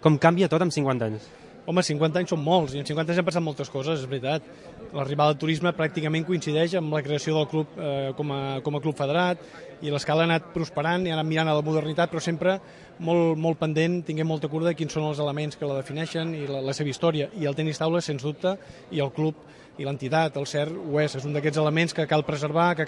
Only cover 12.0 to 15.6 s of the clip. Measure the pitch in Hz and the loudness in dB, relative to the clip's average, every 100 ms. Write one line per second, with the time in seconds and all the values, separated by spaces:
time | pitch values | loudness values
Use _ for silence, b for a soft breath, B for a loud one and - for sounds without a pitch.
12 | 170 165 175 160 180 190 B B B B | 0 0 -2 0 2 0 B B B B
13 | 165 170 165 156 165 156 160 151 165 180 | 0 4 4 2 0 0 0 2 2 0
14 | 160 156 160 156 147 156 170 165 156 156 | -2 -2 0 0 -2 0 0 0 -2 -2
15 | 151 147 147 147 151 - | -2 0 -2 -2 -4 -4